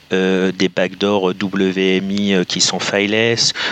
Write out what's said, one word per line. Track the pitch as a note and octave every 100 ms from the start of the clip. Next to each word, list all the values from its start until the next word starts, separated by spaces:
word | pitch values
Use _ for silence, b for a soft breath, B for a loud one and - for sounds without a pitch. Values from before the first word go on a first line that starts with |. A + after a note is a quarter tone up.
| -
euh, | F#2 F#2 F#2 F#2
des | F#2 F#2+
backdoors | F2 F2+ F#2 G2+ G#2 F#2
W | F#2+ G2+ G2 F#2+ F#2 F#2+ F#2
M | G2
I, | G2+ G2+
euh, | F#2+
qui | F2+ F#2
sont | - F#2
fileless | - G2+ G2+ G#2+ A#2 A#2 - - B